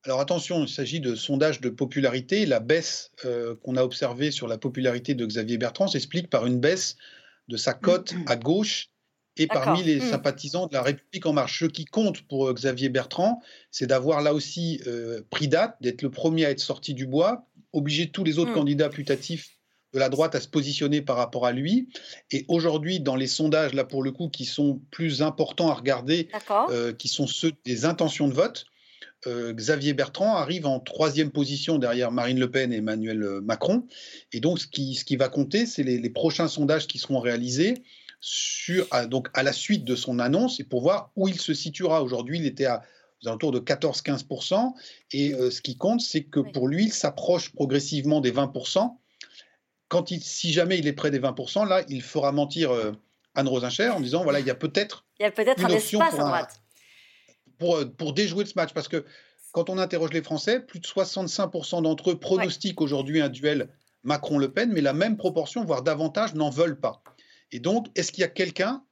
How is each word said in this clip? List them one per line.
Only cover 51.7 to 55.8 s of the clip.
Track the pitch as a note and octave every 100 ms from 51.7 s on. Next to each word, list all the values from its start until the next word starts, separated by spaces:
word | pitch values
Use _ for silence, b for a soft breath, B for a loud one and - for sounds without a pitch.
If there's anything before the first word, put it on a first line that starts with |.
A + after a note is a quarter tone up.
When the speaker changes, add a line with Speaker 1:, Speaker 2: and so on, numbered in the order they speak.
| F#3 E3
Speaker 1:
il | C3+
fera | - D3+ C#3
mentir, | C#3+ D3 D#3 D3+
euh, | B2 G#2+ G#2 _ _ _ -
Anne | C3+
Rosencher | B2+ B2 - A3+
en | G3
disant, | B2 D#3+
voilà, | E3 C#3+
il | C3+
y |
a | B2+
peut-être | D#3 D3 - - _ _
Speaker 2:
Il |
y | G#3
a |
peut-être | G3+ A3 C4
Speaker 1:
une | A#3
Speaker 2:
un |
Speaker 1:
option | G#3+